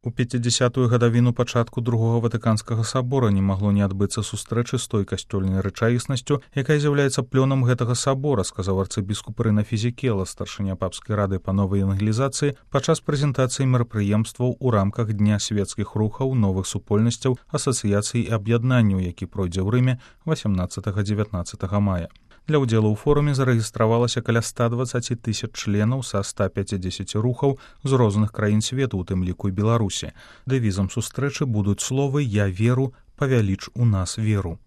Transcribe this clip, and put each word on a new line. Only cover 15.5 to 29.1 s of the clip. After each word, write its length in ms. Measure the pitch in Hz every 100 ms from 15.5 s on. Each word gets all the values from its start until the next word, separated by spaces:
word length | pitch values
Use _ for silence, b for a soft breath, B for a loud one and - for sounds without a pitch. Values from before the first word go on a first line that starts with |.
| 104 95 - 98 110
рухаў, 320 | 107 - 131 131
новых 320 | 101 92 95
супольнасцяў, 640 | 101 - 104 117 - 135 120 B
асацыяцый 720 | - - 120 104 101 107 120
і 80 | - 113
аб'яднанняў, 640 | 101 117 123 127 107 95
які 240 | 90 - 92
пройдзе 320 | 98 92 92
ў 160 | 95 123
Рыме 240 | 127 123 B B
васямнаццатага-дзевятнаццатага 1600 | - 156 107 92 90 - 101 98 101 104 101 92 - - 92 101
мая. 240 | 101 90 85 - b b -
Для 160 | 151
ўдзелу 320 | 127 110 107 107
ў 0 |
форуме 400 | - 143 147 135
зарэгістравалася 840 | 131 117 110 - 110 117 120 -
каля 160 | - 117
ста 300 | - - 117
дваццаці 460 | 120 127 123 - 120
тысяч 320 | - 104 117
членаў 480 | - - 104 107 131
са 220 | 123 101
ста 240 | 98 - 95
пяцідзесяці 720 | - 95 98 92 - 95 107
рухаў 380 | 120 120 139 - B B
з 160 | 135 131
розных 320 | 113 101 107
краін 320 | - 104 107
свету, 380 | - 127 131 98
у 60 |
тым 180 | 87